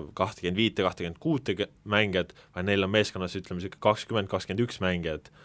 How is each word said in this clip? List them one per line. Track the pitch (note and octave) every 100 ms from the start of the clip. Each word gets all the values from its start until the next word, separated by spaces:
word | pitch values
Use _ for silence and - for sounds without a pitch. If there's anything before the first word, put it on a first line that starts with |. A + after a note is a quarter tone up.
| D#2
kahtekümmet | - F#2+ - F2+ F#2
viite, | A2+ -
kahtekümmet | F#2 - E2+ E2
kuute | E3 C#3+ - F#2+
ge-, | G2 - G#2
mängijat, | G#2 G#2 F#2 E2+ - -
vaid | F2+ F#2+
neil | G2
on | F#2+
meeskonnas, | G#2+ G#2 F#2 F2+
ütleme, | G2 - F2+
sihuke | F2+ -
kakskümmend, | G#2+ G#2+ - A2+ G2
kakskümmend | F#2+ - G2
üks | A#2+ -
mängijat. | F#2+ F2 E2 D2+ - -